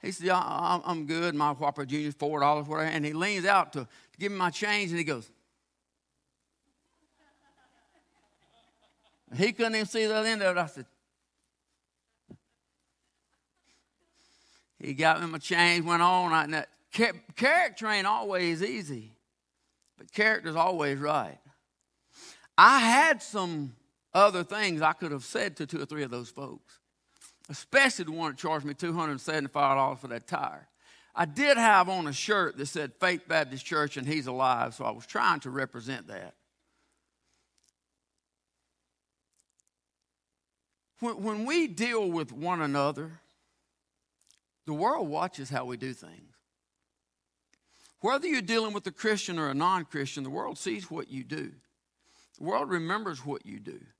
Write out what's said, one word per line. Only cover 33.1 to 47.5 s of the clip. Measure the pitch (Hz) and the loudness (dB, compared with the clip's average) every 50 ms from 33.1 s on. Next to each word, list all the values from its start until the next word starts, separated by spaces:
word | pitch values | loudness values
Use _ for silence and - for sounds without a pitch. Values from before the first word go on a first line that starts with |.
| 180 160 - | 0 0 -2
Baptist | - 165 160 151 131 135 131 - | 0 2 2 2 0 -6 -12 -8
Church | - 165 156 147 143 - | -2 0 0 0 0 -2
and | 143 123 | -6 -4
He's | 139 156 156 127 | -2 -2 -2 -4
Alive, | 131 127 127 131 127 123 120 123 123 110 | -4 -2 0 2 2 2 2 0 -4 -4
so | - 127 | -4 -6
I | 117 | -6
was | 110 117 117 | -6 -6 -12
trying | - - 214 233 196 170 147 | -8 -4 0 2 2 2 0
to | - 131 | -2 -6
represent | 127 139 135 127 - 123 110 120 135 117 90 - | -6 -6 -6 -6 -8 -12 -10 -8 -10 -10 -10 -14
that. | 104 95 92 90 - _ _ _ _ _ _ _ _ _ _ _ _ _ _ _ _ _ _ _ _ _ _ _ _ _ _ _ _ _ _ _ _ _ _ _ _ _ _ _ _ _ _ _ _ _ _ _ _ _ _ _ _ _ _ _ _ _ _ _ _ _ _ _ _ _ _ _ _ _ _ _ _ _ _ _ _ _ _ _ _ _ _ _ _ _ _ _ _ _ _ _ _ _ | -14 -14 -14 -16 -18 _ _ _ _ _ _ _ _ _ _ _ _ _ _ _ _ _ _ _ _ _ _ _ _ _ _ _ _ _ _ _ _ _ _ _ _ _ _ _ _ _ _ _ _ _ _ _ _ _ _ _ _ _ _ _ _ _ _ _ _ _ _ _ _ _ _ _ _ _ _ _ _ _ _ _ _ _ _ _ _ _ _ _ _ _ _ _ _ _ _ _ _ _
When, | - 240 220 - | -6 -6 -6 -4
when | 196 220 214 208 220 | -4 -4 -4 -4 -4
we | 254 311 349 330 | -2 0 0 0
deal | 262 175 156 226 240 240 226 208 185 | -2 -2 -4 -4 -2 0 -2 -2 -2
with | 170 165 156 120 | -2 -4 -4 -6
one | 127 139 151 175 180 170 | -8 -8 -4 -4 -2 -2
another, | 156 143 139 143 139 147 143 135 156 160 160 160 _ _ _ _ _ _ _ _ _ _ _ _ _ _ _ _ _ _ _ _ _ _ _ _ _ _ _ _ _ | -2 0 0 2 0 0 0 -4 -10 -12 -14 -20 _ _ _ _ _ _ _ _ _ _ _ _ _ _ _ _ _ _ _ _ _ _ _ _ _ _ _ _ _
the | 156 | -8
world | 151 151 175 233 285 - 202 151 | -4 -2 0 0 0 -2 -4 -4
watches | 147 156 170 185 - - 135 120 | -2 -4 -4 -4 -6 -12 -10 -6
how | 135 123 127 | -6 -6 -6
we | 123 123 | -6 -10
do | 117 123 131 | -8 -10 -10
things. | 127 - - 82 85 - - - _ _ _ _ _ _ _ _ _ _ _ _ _ _ _ _ _ _ _ _ _ _ _ _ | -10 -12 -16 -20 -20 -20 -20 -20 _ _ _ _ _ _ _ _ _ _ _ _ _ _ _ _ _ _ _ _ _ _ _ _